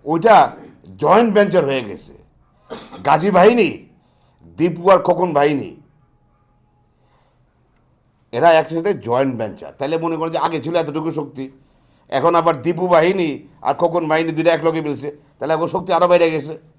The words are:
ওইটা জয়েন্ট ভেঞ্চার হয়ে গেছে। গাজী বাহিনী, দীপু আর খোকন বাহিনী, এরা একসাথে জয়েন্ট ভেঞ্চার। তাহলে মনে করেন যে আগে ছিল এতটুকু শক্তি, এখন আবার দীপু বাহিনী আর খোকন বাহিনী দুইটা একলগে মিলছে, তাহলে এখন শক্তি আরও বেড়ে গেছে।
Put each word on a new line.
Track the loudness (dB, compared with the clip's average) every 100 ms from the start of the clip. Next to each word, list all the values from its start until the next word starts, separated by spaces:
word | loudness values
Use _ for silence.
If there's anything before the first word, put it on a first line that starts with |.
| -2
ওইটা | 0 6 6 4 -2 -20 -20 -20 -4
জয়েন্ট | 2 4 4 2
ভেঞ্চার | 2 0 0
হয়ে | -4 -6
গেছে। | -14 -18 -20 _ _ _ _ _ -20 -20 -6 0
গাজী | 2 4 6
বাহিনী, | 6 6 0 -2 -18 _ _ _ _ _ -20 -4
দীপু | -2 0 4
আর | 4 4
খোকন | -2 0 2
বাহিনী, | 2 0 -6 -16 _ _ _ _ _ _ _ _ _ _ _ _ _ _ _ _ _ _ _ _ _ _ _ _ _
এরা | 2 4 4
একসাথে | 0 -4 -4 -4 -2
জয়েন্ট | 0 0 -2
ভেঞ্চার। | -8 -10 -18 -10
তাহলে | -6 -4 -4
মনে | -4
করেন | -6 -4
যে | -4
আগে | -4 -4
ছিল | -4
এতটুকু | -4 -6 -6 -8
শক্তি, | -10 -14 -16 _ _ _ _ _ _
এখন | -2 0 2
আবার | 0 -2
দীপু | -4 -4 2 2
বাহিনী | 2 0 -4 -6 -14 _ -6
আর | -2
খোকন | -2 -2 0
বাহিনী | 0 0 0
দুইটা | 0
একলগে | 2 0 -2 -6
মিলছে, | -8 -10 -14 _ _
তাহলে | -6 -4
এখন | -4 -6
শক্তি | -4 0
আরও | 2
বেড়ে | 4 2
গেছে। | 0 -8 -16 _